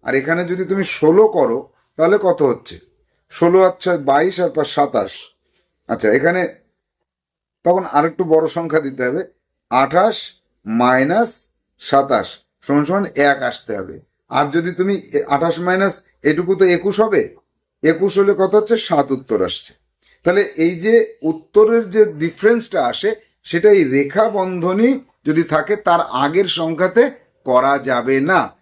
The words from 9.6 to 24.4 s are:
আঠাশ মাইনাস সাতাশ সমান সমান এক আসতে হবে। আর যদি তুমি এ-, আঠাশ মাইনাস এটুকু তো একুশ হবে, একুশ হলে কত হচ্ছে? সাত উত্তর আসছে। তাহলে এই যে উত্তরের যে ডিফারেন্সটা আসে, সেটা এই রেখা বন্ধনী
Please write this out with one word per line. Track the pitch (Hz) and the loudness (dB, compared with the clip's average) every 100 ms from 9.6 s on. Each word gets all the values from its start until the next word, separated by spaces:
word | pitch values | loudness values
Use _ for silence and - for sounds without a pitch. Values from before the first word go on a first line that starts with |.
| _ | _
আঠাশ | 123 135 156 202 - - _ _ _ 104 | 0 0 2 0 -2 -12 _ _ _ -6
মাইনাস | 113 123 127 135 190 233 - - _ _ _ | 0 2 2 2 0 -2 -6 -20 _ _ _
সাতাশ | - 139 139 120 95 - _ _ | 0 0 2 0 -2 -12 _ _
সমান | - 143 147 | -2 0 0
সমান | 190 190 - | -2 -4 0
এক | 143 135 | 0 2
আসতে | 127 - - 104 | -2 -8 -10 -10
হবে। | 95 71 _ _ _ | -10 -14 _ _ _
আর | 135 143 | -4 -2
যদি | 151 170 | -2 -4
তুমি | 165 185 196 - | -4 -2 -4 -4
এ-, | 143 143 | -6 -2
আঠাশ | 139 165 160 | -2 -2 -2
মাইনাস | 175 185 196 - _ _ | -2 0 -2 -4 _ _
এটুকু | 143 156 175 185 | -2 -2 -2 2
তো | 190 | 2
একুশ | 175 185 196 | 2 -2 -2
হবে, | 220 185 110 - _ _ _ _ | 0 0 -2 -8 _ _ _ _
একুশ | 151 160 196 190 | 0 2 0 2
হলে | 196 190 | 0 2
কত | 190 208 | 2 2
হচ্ছে? | 214 226 | 2 -4
সাত | - 151 139 | 0 0 0
উত্তর | 131 - 107 | -4 -4 -2
আসছে। | 90 - - _ _ _ _ _ | -2 -6 -14 _ _ _ _ _
তাহলে | - 185 202 - | -2 0 -2 0
এই | 165 180 | -2 0
যে | 196 233 220 - | 2 2 2 -4
উত্তরের | 156 160 _ - 220 233 214 | -6 -6 _ 2 4 2 0
যে | 202 214 | 2 2
ডিফারেন্সটা | 151 160 - 208 233 - 185 123 | 2 -6 0 2 2 -2 -2 -2
আসে, | 120 202 226 _ _ | -2 -4 -6 _ _
সেটা | - 170 202 | -6 2 4
এই | 202 | 4
রেখা | 147 135 139 185 220 | 4 2 0 0 0
বন্ধনী | 202 | 0